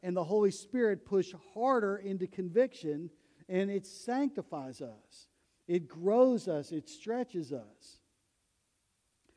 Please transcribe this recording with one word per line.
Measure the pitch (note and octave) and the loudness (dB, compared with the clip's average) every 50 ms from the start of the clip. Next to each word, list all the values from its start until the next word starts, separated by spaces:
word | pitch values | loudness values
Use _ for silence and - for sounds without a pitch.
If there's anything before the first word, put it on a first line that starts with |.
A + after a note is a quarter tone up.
and | - F3+ F3+ | -6 -4 -2
the | F#3 E3 | -2 0
Holy | D#3 G#3 G#3+ G#3 G3 | 2 2 4 4 4
Spirit | F#3+ - - - - B3 A#3 G#3+ G3 E3 - | 2 0 -10 -4 0 2 2 2 2 0 -4
push | - G3 F#3+ F3 - - E3 - - - | 0 0 0 0 0 -6 -18 -20 -14 -6
harder | G#3+ A#3+ C4+ C4 A#3+ G#3 G3 G3 | 0 2 4 4 4 2 0 -2
into | G3+ G3 G3 G3 F#3 F#3 | -4 -4 -4 -4 -4 -4
conviction, | F#3 - - F#3 F3 E3 A#3 C4 C4 - - - D3+ D3 D3 E3 D#3+ - _ _ _ _ _ - | -6 -6 -6 -6 0 4 4 4 2 0 -6 -4 -4 -4 -4 -6 -10 -14 _ _ _ _ _ -8
and | - F#3 F#3 G3 G3 | -2 0 0 0 2
it | G3+ G3 G3 | -2 -4 -6
sanctifies | - - - - A#3+ B3 C4 C#4+ C#4 C#4 G#3+ - - E3+ D3 C3 C3 A#2+ - | -6 -18 -12 -6 -4 -2 0 0 -2 -2 -6 -8 -8 -8 -8 -8 -10 -10 -12
us. | C#3+ A#2 G#2+ G#2+ _ _ - - - _ _ _ _ _ _ _ - | -12 -12 -12 -16 _ _ -20 -20 -20 _ _ _ _ _ _ _ -4
It | - F3 F3+ D#3+ | 0 0 0 0
grows | - - D#3+ E3+ G3 G#3+ B3 B3+ C4 B3 G#3+ - | -4 -10 -2 0 4 6 8 8 6 6 2 0
us. | F#3+ D#3+ D3 C#3+ - | -2 -2 -4 -4 -4
It | E3+ D3+ - | -8 -8 -8
stretches | - - - - G#3+ A#3 B3+ B3 B3 - F3 D#3 B2 | -10 -18 -12 -6 -6 -4 -4 -4 -6 -6 -8 -6 -6
us. | C#3+ B2 G#2+ G#2+ A2 _ - - - _ _ _ _ _ _ _ _ _ _ _ _ _ _ _ _ _ _ _ _ _ _ _ _ _ _ _ _ | -8 -10 -10 -14 -20 _ -20 -20 -20 _ _ _ _ _ _ _ _ _ _ _ _ _ _ _ _ _ _ _ _ _ _ _ _ _ _ _ _